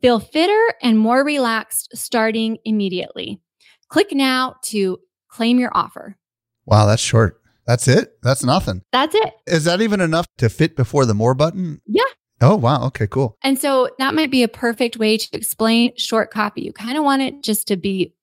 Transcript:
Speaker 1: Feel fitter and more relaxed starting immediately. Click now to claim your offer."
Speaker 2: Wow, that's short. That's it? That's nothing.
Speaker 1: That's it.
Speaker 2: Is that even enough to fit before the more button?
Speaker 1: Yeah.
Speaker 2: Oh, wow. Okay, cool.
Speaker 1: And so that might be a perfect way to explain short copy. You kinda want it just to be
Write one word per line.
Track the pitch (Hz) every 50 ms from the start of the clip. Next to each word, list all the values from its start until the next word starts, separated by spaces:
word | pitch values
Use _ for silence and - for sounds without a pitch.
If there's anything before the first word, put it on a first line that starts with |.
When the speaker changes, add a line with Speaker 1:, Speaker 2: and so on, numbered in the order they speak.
Speaker 1:
Feel | - 247 240 220
fitter | - - - 311 330 370 415 440 453 466 - _ -
and | 247 220 220
more | 220 220 240 262 277
relaxed | 294 294 285 254 233 226 220 - _ - - - - -
starting | 226 - - - 233 220 226 214 226 226 220 226 - _
immediately. | 220 220 214 202 190 180 180 - - - - 90 - - - _ _ _ _ _ _ _ _ _ _
Click | - 311 403 - 320
now | 277 269 262 254 254 262 254 262 _ -
to | - - 214 196 185 185 - _ _ _ _ _ _
claim | - - 226 233 247 247
your | 247 - -
offer." | - 170 - _ - - - 196 _ _ _ _ _ _ _ _ _ _
Speaker 2:
Wow, | - 104 107 107
that's | 101 107 117 -
short. | - - 113 113 101 - _ _ _ _ _ _
That's | - 120 120 - -
it? | 127 190 254 - _ _ -
That's | 120 135 - -
nothing. | 123 143 185 - - 95 90 - _ -
Speaker 1:
That's | 247 269 311 -
it. | 415 440 - - _ _
Speaker 2:
Is | - 180 165 147
that | 170 170 185
even | 220 226 208 202
enough | 185 165 160 165 175 - _ -
to | 123 113
fit | - - 156 165 -
before | - 127 - - 147 135
the | 120 107
more | 101 110 120 135
button? | 131 147 165 185 196 185 165 151 - _
Speaker 1:
Yeah. | - 208 392 494 539 - _ _ _ _ _
Speaker 2:
Oh, | 120 135 208
wow. | 208 117 117 143 135 120
Okay, | 131 - - 110 101
cool. | - 127 135 117 - _ -
Speaker 1:
And | 262 269 262
so | - 285 269 262 254 247 - -
that | 262 269 -
might | 311 320 269
be | 269 262 240
a | 226
perfect | 233 - - 233 233 - 254 240 233 226
way | 220 214 220
to | 220 - - -
explain | - 226 - - _ 220 220 226 233 240 240 240
short | - - - - 220 208 -
copy. | - 220 208 214 - - -
You | - -
kinda | - 202 226 262 302 302
want | 277 269 269 269
it | 262 277 285 -
just | - 214 208 -
to | - 208
be | 185 - 202 190 190 185 - _ _